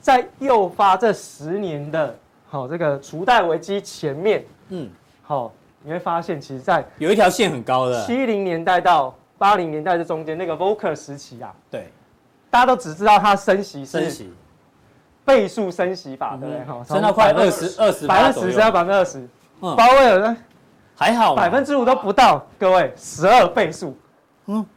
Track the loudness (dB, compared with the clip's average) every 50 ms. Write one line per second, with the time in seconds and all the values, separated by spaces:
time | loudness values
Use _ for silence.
0 | _ 2 2 2 2 -2 -12 -8 -2 0 2 2 2 -2 0 0 2 2 2 2
1 | 2 0 -2 -2 -8 -20 -20 -16 -10 -8 -8 -6 -6 -6 -8 -8 -10 -6 -4 -4
2 | -4 -4 -6 -14 _ _ _ _ _ _ -10 -10 -10 -8 -8 -4 -2 -4 -4 -4
3 | -8 -14 -12 -6 0 2 2 2 2 0 -2 -4 -4 -6 -8 -8 -8 -10 -16 -10
4 | -8 -8 -8 -4 -2 -2 -2 -2 -4 -10 _ _ _ _ -12 -12 -12 -14 -16 _
5 | _ _ _ _ _ _ -6 -6 -6 -8 _ _ _ _ _ _ _ -10 -10 -8
6 | -6 -4 -4 -4 -4 -6 -10 -10 -10 -14 -16 -10 -4 -2 -2 -2 -2 -6 _ -6
7 | -2 0 2 4 2 2 2 2 0 0 -2 -6 -4 -2 -2 0 0 0 -2 -4
8 | -4 -4 -4 -2 -2 -2 -2 -4 -4 -4 -6 -4 -2 0 0 2 4 4 2 2
9 | 2 -2 -8 _ _ _ _ _ 2 2 2 2 0 -6 -6 -6 -4 -2 -2 -2
10 | -2 -6 -8 -8 -6 -10 -8 -8 -6 -8 -6 -4 -2 -2 -2 -2 -4 -6 -6 -6
11 | -10 -16 -18 -18 -18 -20 -20 -18 -18 -18 -20 _ _ _ -16 -16 -16 -16 _ _
12 | _ _ _ _ _ _ _ _ _ _ 2 2 4 4 2 0 -2 -12 -10 -2
13 | 4 4 4 6 6 4 2 2 2 0 0 0 0 -8 -12 -16 -16 -8 -4 -4
14 | -4 -4 -6 -10 -16 -20 -20 -20 _ _ _ _ _ _ _ _ _ _ _ _
15 | _ _ _ _ _ 2 2 2 2 0 -4 -6 -6 -6 -4 -4 -4 -4 -4 -8
16 | -12 -18 -12 -10 -8 -8 -8 -10 -12 -12 -12 -12 -12 -12 -14 -14 -10 -4 -4 0
17 | 0 0 2 4 4 4 4 4 2 2 0 -2 -6 -8 -4 0 0 0 0 -2
18 | -2 0 2 4 4 2 2 0 -4 -2 0 2 2 2 2 0 0 0 0 0
19 | 0 -2 -4 -14 -18 -18 _ _ _ _ _ _ -8 -4 2 4 6 8 8 8
20 | 8 6 6 4 2 0 -4 -4 -10 _ _ _ _ _ _ _ _ _ _ _
21 | -2 0 2 2 2 2 2 2 0 2 0 0 0 0 -2 0 2 2 0 0
22 | 0 -2 2 6 6 6 6 2 -2 -12 -8 _ 2 4 4 4 2 0 -4 -12
23 | -18 -16 -8 0 4 6 6 6 6 4 2 0 -2 -2 -2 -8 -12 -12 -12 -14
24 | _ _ _ _ _ _ _ _ _ -8 -6 -6 -6 -8 _